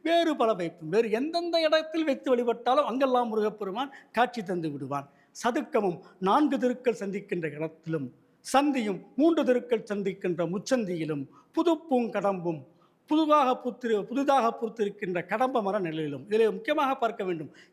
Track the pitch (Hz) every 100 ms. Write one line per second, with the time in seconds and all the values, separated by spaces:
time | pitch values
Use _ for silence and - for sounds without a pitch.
0 | 320 339 330 269 233 185 170 - 156 202
1 | 226 220 302 339 349 330 311 311 311 330
2 | 311 269 277 247 240 233 247 277 254 254
3 | 269 247 233 214 208 214 196 208 269 -
4 | - 220 247 233 180 180 160 143 131 143
5 | 135 _ _ - 240 294 - 226 202 170
6 | - - 190 254 294 247 247 247 240 -
7 | 202 196 202 180 160 147 160 - 160 160
8 | 127 - _ _ - 269 294 262 208 175
9 | - - 330 311 254 247 240 226 - 202
10 | 190 180 185 165 165 190 - 254 190 170
11 | 156 143 135 - _ 320 330 320 - 254
12 | 226 202 202 185 170 156 131 _ _ _
13 | - 302 302 302 254 247 247 240 233 208
14 | 214 262 277 269 226 226 226 214 202 202
15 | 185 175 165 214 262 262 202 208 170 156
16 | 151 147 208 220 220 196 - 302 269 262
17 | 226 208 185 165 143 - -